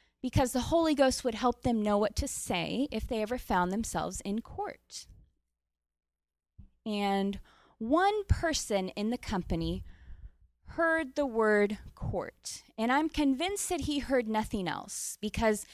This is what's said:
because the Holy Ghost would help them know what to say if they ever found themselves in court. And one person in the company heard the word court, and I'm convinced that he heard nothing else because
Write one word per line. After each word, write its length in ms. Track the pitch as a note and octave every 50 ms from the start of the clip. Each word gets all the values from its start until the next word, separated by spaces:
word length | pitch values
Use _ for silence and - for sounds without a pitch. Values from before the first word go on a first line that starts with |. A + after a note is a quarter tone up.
| _ _ _ _
because 300 | - B3+ - - C4+ A#3+
the 100 | - B3+
Holy 340 | A#3+ - D4+ E4+ E4 D#4+ D4+
Ghost 280 | B3+ C4+ C4 B3+ - -
would 120 | B3+ A3
help 280 | G#3 B3+ B3 A#3+ - -
them 180 | C4 A#3 A3
know 160 | G#3 G#3 G#3
what 180 | G#3 G#3+ - -
to 100 | - C#4
say 600 | C#4 - - - - G3+ F3 E3 D3+ E3+ G#3+ C#4 D4+
if 160 | - A3 -
they 140 | - A#3+ A3
ever 160 | G#3+ G#3 B3
found 340 | B3+ - - G#3+ F3+ F3+ F3+
themselves 500 | F#3+ A3 A3 - - E3+ D#3 E3 F#3+ -
in 200 | - G3+ G3+ A3+
court. 680 | - - - - G#4 G#4 - - _ _ - - - - - - - _ _ _ _ _ _ _ _ _ _ _ _ _ _ _ _ _ _ _ _ _ _ _ _ _ _ - - - _ _ _
And 540 | A3 G#3 G3+ G3+ G3 G3 G3 G3 G3 G3+ - - - - _ _ _ _
one 460 | - A3+ A3+ C#4+ E4 F#4+ G4+ G#4 G#4+ G4
person 640 | - - - - E4 C#4+ - - - A3 F#3+ F#3 F#3
in 200 | - - G#3 A3
the 80 | B3
company 680 | B3 - - A3 F#3 F3 - - E3 E3 E3 - - - - - - - - - - - - - _ - _ _ _ _ - -
heard 400 | - E4+ E4 D#4+ D#4+ D#4+ B3+ -
the 100 | - C#4+
word 540 | C4 A3 A3+ A3 G#3+ G#3+ G#3 G#3 G3+ G#3+ - - - -
court, 680 | - - - - F3+ C3+ - - _ - - - - - - _
and 140 | - A3 A#3+
I'm 180 | B3+ C#4+ D#4+ D#4
convinced 580 | - - D4+ C#4 C4+ B3 E4 F#4+ G4+ G4+ - -
that 120 | F#4 D#4
he 180 | C#4 D4 D4 C#4+
heard 300 | A#3 - C4+ B3+ A#3 A3
nothing 380 | G#3+ G#3+ A3 - - G#3 F#3
else 500 | D#3+ - - - - - - - - - -
because 460 | - G#3+ - G#3 A3+ A3 G#3+ G#3 - -